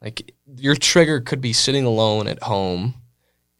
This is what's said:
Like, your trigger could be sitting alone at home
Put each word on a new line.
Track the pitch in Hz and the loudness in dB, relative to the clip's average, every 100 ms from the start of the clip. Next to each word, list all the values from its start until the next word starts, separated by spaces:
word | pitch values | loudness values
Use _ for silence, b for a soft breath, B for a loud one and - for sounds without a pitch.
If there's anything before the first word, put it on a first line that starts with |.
Like, | 107 110 - _ _ 127 | -14 -14 -16 _ _ -6
your | 139 143 | 0 0
trigger | - 175 156 147 | 2 4 4 2
could | 120 139 | -2 -4
be | 127 | -2
sitting | 110 - 135 | 0 0 2
alone | 127 110 110 107 104 | 2 2 2 2 -2
at | - | -6
home | - 101 95 90 107 - - _ _ _ _ _ | -4 -2 -2 -2 -4 -6 -14 _ _ _ _ _